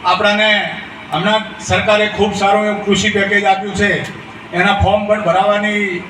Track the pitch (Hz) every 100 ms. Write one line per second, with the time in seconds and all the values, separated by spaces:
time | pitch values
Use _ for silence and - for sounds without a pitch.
0 | 185 185 208 208 214 208 175 - - -
1 | - 156 196 214 208 - - 185 196 208
2 | 208 - 208 196 196 208 208 202 202 185
3 | 208 202 196 208 208 190 202 190 202 156
4 | 147 - - - - 175 190 202 180 208
5 | 208 208 170 185 202 208 208 208 202 175
6 | -